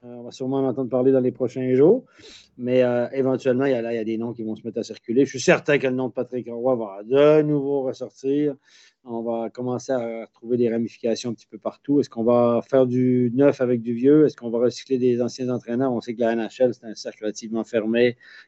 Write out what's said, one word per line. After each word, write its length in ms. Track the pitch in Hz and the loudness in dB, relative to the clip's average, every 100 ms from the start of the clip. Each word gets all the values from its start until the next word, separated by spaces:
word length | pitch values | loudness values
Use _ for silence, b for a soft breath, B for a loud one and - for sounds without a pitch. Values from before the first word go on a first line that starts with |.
on 180 | 123 120 | -18 -16
va 80 | 120 | -16
sûrement 280 | - 131 135 | -10 -4 -2
en 100 | 135 | -2
entendre 240 | 135 127 | -2 -2
parler 200 | 131 131 | 0 2
dans 100 | 131 | 2
les 100 | 123 | 2
prochains 420 | 127 123 131 127 | -2 -6 -4 0
jours. 320 | 127 156 254 - B B B B - | 4 6 4 0 B B B B -10
Mais, 240 | 123 127 | 0 2
euh, 240 | 123 123 120 | 4 2 -2
éventuellement, 520 | 135 131 127 131 123 139 | -2 -2 0 0 0 2
il 60 | |
y 40 | 120 | 0
a, 60 | |
là, 120 | 117 | -2
il 20 | 117 | -4
y 40 | |
a 40 | |
des 160 | 110 110 | -4 -4
noms 140 | 120 | -6
qui 100 | 113 | -8
vont 120 | 110 107 | -8 -8
se 60 | |
mettre 160 | 117 117 | -8 -8
à 40 | |
circuler. 420 | 110 107 - 117 131 | -8 -10 -4 0 0
Je 60 | |
suis 80 | 131 | 0
certain 400 | 180 151 - 143 | 0 0 2 0
que 80 | 135 | 0
le 60 | |
nom 160 | 127 127 | -2 -4
de 40 | |
Patrick 340 | - 117 127 117 | -6 -8 -8 -10
Roy 280 | 117 127 123 | -4 -2 -2
va 260 | 107 98 | -4 -10
de 380 | 107 139 147 156 | -2 4 6 6
nouveau 400 | 151 147 139 143 | 4 0 0 -2
ressortir. 720 | 131 - 117 _ 135 143 147 139 b b b b 127 | -4 -6 -12 _ -2 0 -2 -4 b b b b -10
On 120 | 117 | -8
va 280 | 113 113 113 | -4 -4 -6
commencer 440 | - 123 123 - | -8 -6 -6 -4
à 320 | 131 117 113 110 | -4 -4 -10 -14
retrouver 320 | _ 117 123 | _ -6 -2
des 120 | 117 | 0
ramifications 600 | 113 113 - 117 110 123 | 0 -4 -4 -4 -4 -6
un 40 | |
petit 120 | 110 _ | -10 _
peu 120 | 107 | -12
partout. 440 | 113 - - 143 | -12 -8 -2 0
Est-ce 80 | 127 | 0
qu'on 160 | 117 113 | -2 2
va 340 | 120 120 117 - | 4 4 0 2
faire 180 | 131 127 | 2 2
du 460 | 127 127 123 123 | 2 2 2 2
neuf 280 | 123 139 127 | 4 4 4
avec 200 | 123 123 | 0 0
du 120 | 113 | -2
vieux ? 320 | 117 131 151 143 | 0 6 6 6
Est-ce 100 | - | 2
qu'on 140 | 120 | -4
va 80 | 117 | 0
recycler 400 | 120 - - 131 | 0 -2 -4 0
des 240 | 127 120 | 2 2
anciens 260 | 120 - 127 | -2 -4 -4
entraîneurs ? 460 | 120 117 120 135 | -4 -4 -2 -2
On 80 | 117 | -2
sait 120 | 123 | -6
que 60 | 110 | -2
la 140 | 113 | 0
N 80 | 117 | 0
H 200 | 107 - | -4 0
L, 120 | 127 | 0
c'est 120 | 107 113 | -2 -12
un 100 | 104 | -14
cercle 280 | 120 - | -14 -10
relativement 400 | 107 104 110 113 | -8 -8 -8 -6
fermé. 540 | 107 117 110 117 123 120 B B | -4 -2 0 2 2 0 B B